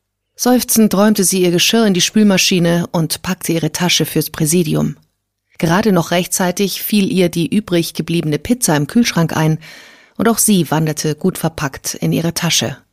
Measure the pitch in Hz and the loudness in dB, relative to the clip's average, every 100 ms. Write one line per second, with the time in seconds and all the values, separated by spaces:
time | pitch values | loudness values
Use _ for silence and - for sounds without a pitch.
0 | _ _ _ - 247 247 - 226 214 180 | _ _ _ -4 0 0 2 2 2 4
1 | 214 208 185 190 180 170 - 226 220 175 | 2 2 0 2 2 2 2 2 2 2
2 | - 220 208 185 - 185 170 170 170 175 | 0 2 4 4 2 2 2 0 0 -2
3 | 156 - 185 190 - 165 175 - 175 - | -2 -4 -8 -8 -4 -2 -2 -2 -2 0
4 | 156 156 147 - 151 175 156 151 151 151 | 0 -2 -4 -4 0 0 0 0 -2 -6
5 | _ _ _ _ _ - 160 175 220 180 | _ _ _ _ _ -4 0 2 2 2
6 | 160 175 175 - 180 180 196 - - 214 | 0 -2 -2 -2 -2 -2 -4 -4 -2 0
7 | 190 185 175 170 160 208 - 170 165 - | 0 2 0 0 -2 -2 0 -2 -2 -6
8 | 160 170 156 147 - 247 - 151 147 240 | -4 -2 -2 -4 -2 -2 0 0 0 0
9 | 233 175 165 151 160 156 - - - - | 2 0 0 0 0 0 -6 -20 -20 -20
10 | _ - 220 220 - 190 147 156 160 151 | _ -2 0 2 2 2 2 0 -2 -2
11 | 156 147 185 - 156 - 143 - - - | -4 -2 -4 -2 -6 -4 -8 -8 -12 -4
12 | 160 160 165 - 165 - 117 131 _ | -2 0 -2 -2 -2 -2 -2 -8 _